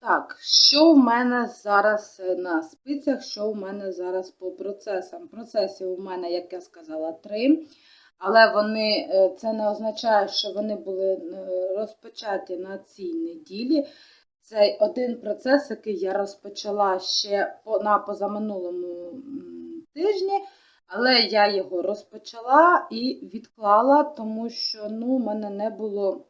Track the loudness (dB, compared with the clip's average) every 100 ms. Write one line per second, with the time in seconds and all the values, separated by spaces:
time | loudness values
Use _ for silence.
0 | 2 0 0 -14 2 6 6 8 10 10
1 | 8 4 2 0 -2 -6 2 4 4 2
2 | -4 -8 -4 -2 0 -2 -4 _ -8 -4
3 | -2 -2 -4 -6 -4 -4 -8 -8 -8 -8
4 | -4 -4 -6 _ -12 -8 -10 -10 -6 -6
5 | -6 -16 -18 -18 -6 -2 -2 -4 -8 -6
6 | -8 -8 -4 -4 -6 -14 -16 -20 -12 -8
7 | -8 -10 -10 -2 2 2 0 _ _ _
8 | _ _ 2 6 8 6 0 -2 -2 -2
9 | 0 2 2 2 -6 -2 -2 -2 -6 -2
10 | 2 2 2 -4 -4 -4 -4 -6 -6 -2
11 | 0 0 -4 -12 -6 -4 -2 -4 -6 -10
12 | -20 -12 -6 -6 -6 -10 -8 -12 -14 -14
13 | -8 -6 -8 -10 -14 -8 0 0 0 -12
14 | _ _ _ _ _ 4 4 4 0 0
15 | -4 -4 -6 -4 2 2 2 -10 -6 -4
16 | -2 -2 -4 -8 -16 -12 -6 0 2 0
17 | -2 -4 0 0 -2 -4 -2 -2 2 0
18 | 0 -6 -4 -4 -4 -6 -6 -6 -8 -10
19 | -12 -14 -14 -14 -14 -16 -14 -16 -16 -2
20 | -2 0 -2 -4 -6 _ _ _ _ -2
21 | 2 2 2 4 4 2 -4 -4 -4 -6
22 | -10 -20 -18 -12 4 6 8 4 0 -4
23 | -4 -6 -12 -16 -16 _ 4 6 6 4
24 | 4 -4 -8 -6 -8 -8 -10 -8 -8 -6
25 | -2 0 0 -4 -6 -6 -6 -6 -6 -2
26 | -2 -2